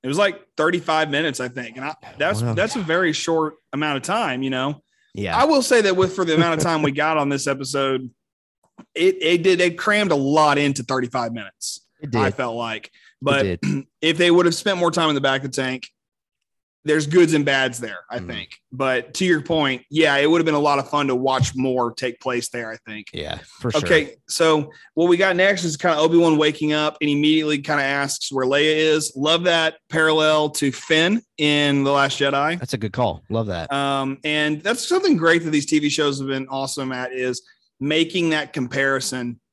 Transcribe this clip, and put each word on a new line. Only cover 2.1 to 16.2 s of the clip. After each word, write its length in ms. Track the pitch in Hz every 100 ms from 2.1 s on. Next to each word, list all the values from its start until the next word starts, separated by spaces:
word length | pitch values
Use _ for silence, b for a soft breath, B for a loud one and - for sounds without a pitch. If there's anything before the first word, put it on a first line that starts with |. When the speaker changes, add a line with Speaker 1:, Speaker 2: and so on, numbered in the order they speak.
| -
Speaker 1:
that's, 220 | 151 208
Speaker 2:
Wow. 100 | 120 110
Speaker 1:
that's 200 | 220 247
a 40 |
very 300 | 170 170 180
short 420 | 147 - 165 156 - _
amount 240 | 139 151 139
of 60 |
time, 380 | - 208 202 127
you 60 | 135
know? 300 | 131 131 147 _ _ _ -
Speaker 2:
Yeah. 200 | 98 202
Speaker 1:
I 100 | 285
will 180 | 294
say 180 | 247 240
that 140 | 208 185
with, 180 | 190 190
for 80 | 175
the 100 | 160
amount 240 | 170 160
of 40 |
time 200 | 160 160
we 80 | 151
got 260 | 139 151 156
on 120 | 139
this 180 | 139 143
episode, 600 | 139 135 139 135 131 127 _ _ _ _ _ _ - -
it, 240 | - 190 -
it 220 | 160 175
did, 160 | 180 180
it 140 | 180 170
crammed 320 | - 208 202
a 40 | 147
lot 440 | 135 151 151 143
into 240 | 143 139
thirty-five 500 | 123 131 123 127 117
minutes. 480 | 117 98 _ - - _ _
Speaker 2:
It 160 | 151 113
Speaker 1:
I 100 | 101
Speaker 2:
did. 100 | 98
Speaker 1:
felt 200 | 123 117
like, 300 | 117 110 -
Speaker 2:
It 60 | b b b
Speaker 1:
but 180 | 139 139
Speaker 2:
did. 180 | 101 87
Speaker 1:
<clears throat> 380 | 101 139 - _
if 160 | 156 160
they 100 | 175
would 160 | 170 175
have 80 | 165
spent 220 | 208 185
more 140 | 175
time 180 | 170 160
in 60 | 147
the 60 |
back 220 | 139 135
of 80 | 139
the 40 | 127
tank, 280 | 131 127 - _ _ _